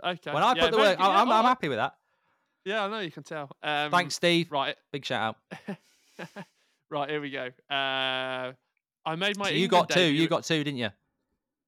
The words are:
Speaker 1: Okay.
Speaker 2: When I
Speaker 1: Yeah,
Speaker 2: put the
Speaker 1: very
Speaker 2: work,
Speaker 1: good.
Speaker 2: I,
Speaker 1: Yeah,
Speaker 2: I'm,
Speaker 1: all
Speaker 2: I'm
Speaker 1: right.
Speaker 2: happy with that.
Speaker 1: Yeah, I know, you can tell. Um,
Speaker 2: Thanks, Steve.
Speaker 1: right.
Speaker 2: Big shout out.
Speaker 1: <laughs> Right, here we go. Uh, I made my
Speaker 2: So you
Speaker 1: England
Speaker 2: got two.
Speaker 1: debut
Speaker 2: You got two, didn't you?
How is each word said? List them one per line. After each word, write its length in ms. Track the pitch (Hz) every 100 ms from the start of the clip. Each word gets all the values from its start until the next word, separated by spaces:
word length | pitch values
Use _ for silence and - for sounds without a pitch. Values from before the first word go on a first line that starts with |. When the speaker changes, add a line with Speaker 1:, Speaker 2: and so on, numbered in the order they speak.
Speaker 1:
Okay. 300 | - 175 -
Speaker 2:
When 100 | 143
I 120 | 202
Speaker 1:
Yeah, 80 | 165
Speaker 2:
put 80 | 165
the 40 | 220
Speaker 1:
very 120 | 208
Speaker 2:
work, 80 | 175
Speaker 1:
good. 60 |
Speaker 2:
I, 20 | 190
Speaker 1:
Yeah, 80 | 190
Speaker 2:
I'm, 60 | 247
Speaker 1:
all 60 |
Speaker 2:
I'm 100 | 220
Speaker 1:
right. 40 | 240
Speaker 2:
happy 200 | 247 160
with 100 | 117
that. 160 | 131 - _ _ _ _ _ _
Speaker 1:
Yeah, 200 | 190 214
I 40 | 196
know, 80 | 220
you 100 | 180
can 120 | 151
tell. 280 | 139 160 143 -
Um, 280 | 156 147 151
Speaker 2:
Thanks, 240 | 175 175
Steve. 380 | - 175 170 165
Speaker 1:
right. 240 | 147 135 - _
Speaker 2:
Big 120 | 147
shout 320 | - 120 110 110 _ - -
out. 80 | 185 _ _ _ -
Speaker 1:
<laughs> 280 | 180 - - _ _ _ _
Right, 200 | 151 143
here 100 | 151
we 80 | 147
go. 200 | 135 127 127 _
Uh, 840 | 139 135 135 131 131 131 127 127 131 _ _ _ _
I 100 | - 165
made 200 | 196 202
my 120 | 196
Speaker 2:
So 20 |
you 140 | 165
Speaker 1:
England 240 | 185 175 170
Speaker 2:
got 20 |
two. 100 | 147 175
Speaker 1:
debut 160 | 147
Speaker 2:
You 40 | 160
got 140 | 160
two, 200 | - 160
didn't 140 | 147 135
you? 100 | 113 - _ _ _ _ _ _